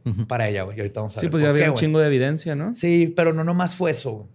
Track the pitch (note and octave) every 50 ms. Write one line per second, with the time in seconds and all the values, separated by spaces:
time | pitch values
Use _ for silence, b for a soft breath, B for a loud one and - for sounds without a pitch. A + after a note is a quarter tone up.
0 | - A#2+ G#2+ G2 A2 - B2 A#2 A2+ G#2 G#2 G2 F#2 G2 G2+ A2 G#2 G2+ - A2
1 | G#2+ G#2+ - - E3+ E3 D#3 E3 D3 D3 C#3+ D3 D3+ D#3 C#3 A#2+ D#3+ D#3 D#3 D#3
2 | D#3 D3+ C#3 B2+ B2+ C#3 D3+ D#3 - E3+ D3 C#3+ D#3+ G#3 A#3+ - - E3+ E3+ E3+
3 | E3 D#3+ E3+ F3 E3 E3 D#3+ D#3+ D#3+ E3+ F3 F3 F3+ F3 - - F3+ E3 D3 -
4 | - C3 A2 G#2+ G2+ - -